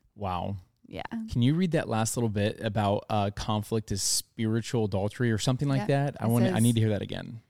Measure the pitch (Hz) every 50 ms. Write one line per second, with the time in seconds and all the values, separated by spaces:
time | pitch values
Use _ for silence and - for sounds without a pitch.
0 | _ _ _ 104 104 92 90 87 92 98 101 92 - _ _ _ _ - - -
1 | - - - 226 - - - 123 120 131 156 170 190 170 156 151 - 107 113 110
2 | 113 - - 127 117 110 101 104 101 107 - - - 113 104 110 104 101 104 -
3 | - - 110 104 101 101 - - - - 107 107 101 - 113 110 - - 104 95
4 | - - - - - _ - - 113 110 110 117 107 - - 117 110 101 104 95
5 | 98 104 - - 123 117 110 101 - 135 127 127 147 143 135 135 - - 139 139
6 | 143 143 - - - 113 117 120 117 117 - 113 113 120 117 113 110 110 104 98
7 | - - 98 92 - - 117 113 _